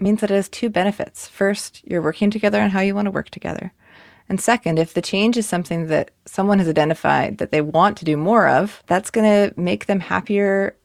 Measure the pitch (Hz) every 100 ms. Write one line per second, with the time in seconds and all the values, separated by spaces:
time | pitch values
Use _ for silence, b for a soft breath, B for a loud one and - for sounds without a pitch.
0 | 196 208 202 196 190 - 240 214 190 202
1 | - - - - 196 202 - - - 175
2 | 156 165 208 214 208 208 208 190 196 196
3 | 208 196 - - - - 185 - b b
4 | b b b 190 - 226 - 160 165 -
5 | 170 190 220 240 214 175 175 170 160 156
6 | - _ - - 196 202 170 151 151 160
7 | 156 143 127 - - 156 151 160 190 202
8 | 165 151 165 233 165 131 202 - - 180
9 | 220 233 214 208 202 - 175 202 - 196
10 | 170 185 - 202 202 196 196 -